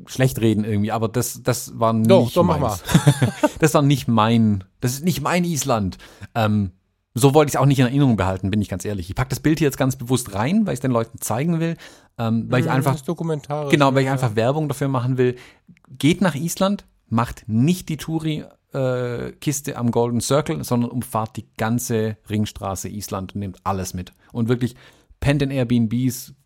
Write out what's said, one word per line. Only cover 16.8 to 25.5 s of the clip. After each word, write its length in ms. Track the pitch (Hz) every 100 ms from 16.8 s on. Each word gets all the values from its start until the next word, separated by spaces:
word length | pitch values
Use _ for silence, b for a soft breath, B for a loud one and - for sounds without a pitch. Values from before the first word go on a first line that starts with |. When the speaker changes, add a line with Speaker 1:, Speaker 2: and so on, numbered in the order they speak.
| - _ -
Speaker 1:
macht 360 | 113 117 - -
nicht 400 | 110 135 180 -
die 80 | 156
Touri, 480 | - 160 160 151 - _ _
äh, 600 | 143 131 123 123 120 127
Kiste 440 | - - 139 - -
am 140 | 120
Golden 300 | 117 120 120
Circle, 420 | - 139 - 151
sondern 280 | 127 120 120
umfahrt 440 | 123 113 110 110 -
die 120 | - -
ganze 580 | 110 120 - 113 110 104 -
Ringstraße 580 | 110 107 - 98 95 -
Island 460 | 98 95 98 92
und 60 | 104
nehmt 180 | 101 90
alles 280 | - 98 90
mit. 180 | 92 90 - b
Und 160 | 120 113
wirklich 280 | 123 123 - b b b -
pennt 240 | 143 143
in 80 | 139